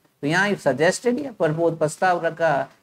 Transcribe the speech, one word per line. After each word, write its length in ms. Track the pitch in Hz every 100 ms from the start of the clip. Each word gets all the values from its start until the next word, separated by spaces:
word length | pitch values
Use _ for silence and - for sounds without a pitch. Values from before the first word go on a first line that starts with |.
| _ _
तो 40 | 143
यहाँ 220 | 175 202
suggested 760 | 185 147 131 165 185 240 247
या 60 | 277
प्रपोज, 460 | 220 165 156 170 160
प्रस्ताव 480 | 151 - 185 175 160
रखा, 420 | 160 165 139 135 -